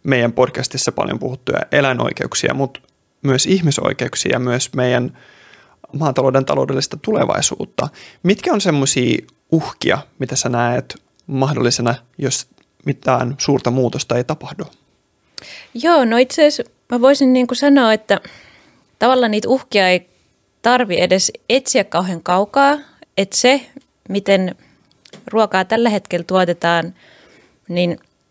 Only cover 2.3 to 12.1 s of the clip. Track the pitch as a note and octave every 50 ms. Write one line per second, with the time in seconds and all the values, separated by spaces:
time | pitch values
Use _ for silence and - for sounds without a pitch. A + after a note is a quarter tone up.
2.3 | - - - - C3 C3+ C#3 B2+ - - _ _ _ _ _ _ _ _ - C#3
3.3 | C3 C#3 - D#3+ F#3+ F#3+ E3+ D3 C#3+ - - - - - B2 B2+ - - - F#2
4.3 | - A#2+ B2 B2+ A#2+ C3 - - - B2+ B2+ B2 B2 B2 B2 C3 - - - -
5.3 | - - - - - - _ _ _ _ - - - C#3 D#3+ D3 C#3+ - C#3 C3+
6.3 | B2+ C3+ C3 C3 C#3+ C#3 C3+ C#3 C3+ C3+ C#3 - - D#3 - - A3 - - -
7.3 | - - - - - - - - - - - D3+ - - - - - _ - F3
8.3 | G#3 A3 - F4+ D#4 G#3 - F#3 D3+ C#3+ C3+ C3+ - C#3 B2 A#2+ A#2+ - - _
9.3 | _ _ _ - D#3+ D#3+ D3 - - - - - - D3 - _ _ - C3+ B2
10.3 | C#3 C#3 - B2 B2 A#2+ A#2+ A#2+ B2 B2 B2 - - - _ _ _ _ _ -
11.3 | D3 C3 C3 C3+ C#3 C3 A#2+ A#2+ A#2+ - A#2 A#2+ B2 - _ _